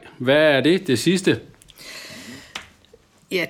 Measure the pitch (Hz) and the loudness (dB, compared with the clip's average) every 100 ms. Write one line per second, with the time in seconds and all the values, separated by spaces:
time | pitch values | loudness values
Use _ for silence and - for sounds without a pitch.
0 | - - 127 147 156 135 139 190 190 117 | -10 -6 2 4 4 4 2 0 0 0
1 | 165 185 180 - - - - - - - | 2 0 2 -2 -4 -20 -20 -20 -20 -18
2 | - - 240 254 - - - _ _ - | -18 -18 -18 -20 -16 -18 -18 _ _ -20
3 | _ _ - 185 - | _ _ -8 -6 -2